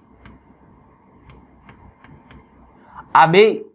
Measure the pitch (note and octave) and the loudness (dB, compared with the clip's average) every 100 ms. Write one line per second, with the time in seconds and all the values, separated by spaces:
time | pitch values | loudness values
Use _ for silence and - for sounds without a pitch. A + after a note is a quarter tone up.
0 | _ _ - - _ _ _ _ _ _ | _ _ -20 -20 _ _ _ _ _ _
1 | _ _ - - _ _ - - - _ | _ _ -20 -20 _ _ -20 -20 -20 _
2 | - - - - _ _ _ _ _ - | -20 -20 -20 -20 _ _ _ _ _ -20
3 | - C3+ D#3+ F#3 A3 - - | -4 0 2 2 0 -2 -14